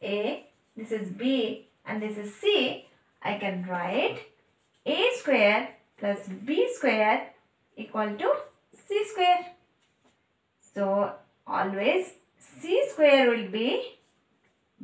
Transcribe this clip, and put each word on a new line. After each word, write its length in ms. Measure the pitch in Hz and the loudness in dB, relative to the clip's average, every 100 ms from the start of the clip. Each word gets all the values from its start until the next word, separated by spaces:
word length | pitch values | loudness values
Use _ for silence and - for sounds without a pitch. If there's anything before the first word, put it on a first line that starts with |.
A, 440 | 196 208 240 - - _ _ 220 | -6 -4 -4 -6 -12 _ _ -14
this 160 | 220 | -8
is 160 | 220 185 | -6 -6
B, 600 | 196 254 262 220 - - _ | -4 0 0 -2 -6 -14 _
and 180 | - 214 | -10 -6
this 140 | 214 208 | -6 -8
is 180 | 208 | -10
C, 520 | - 415 403 254 - - _ _ _ | -4 0 2 0 -4 -14 _ _ _
I 120 | 185 | -6
can 320 | 202 196 180 180 | -4 -4 -4 -4
write 520 | 175 180 226 440 - - _ _ _ _ _ - | -4 -2 -2 -2 -4 -14 _ _ _ _ _ -4
A 240 | 320 494 494 | 0 0 0
square 500 | 302 240 208 214 254 - _ - | 2 4 4 2 -2 -12 _ -8
plus 280 | 208 196 196 | -4 -4 -8
B 460 | 185 226 330 494 | -10 -2 0 0
square 560 | - 262 220 214 262 - - _ _ _ - | 0 0 2 2 2 -2 -16 _ _ _ -16
equal 400 | 220 220 208 208 | -8 -4 -4 0
to 160 | 480 587 - _ _ - - | 0 0 -4 _ _ -16 -2
C 160 | 403 415 | -2 -2
square. 340 | 370 359 359 359 - _ _ _ _ _ _ _ _ _ _ _ | 2 4 4 0 -16 _ _ _ _ _ _ _ _ _ _ _
So 380 | 202 196 202 196 - _ _ - | -4 0 0 0 -4 _ _ -6
always 640 | - 190 196 233 370 - - _ _ | -4 -2 0 2 2 -2 -10 _ _
C 500 | - 262 330 466 554 | -20 -12 -2 0 0
square 380 | 311 294 269 247 | 4 6 8 6
will 220 | 226 190 | 2 -2
be 480 | 214 247 494 - - _ _ _ _ _ _ _ - | -4 -2 -2 -6 -14 _ _ _ _ _ _ _ -20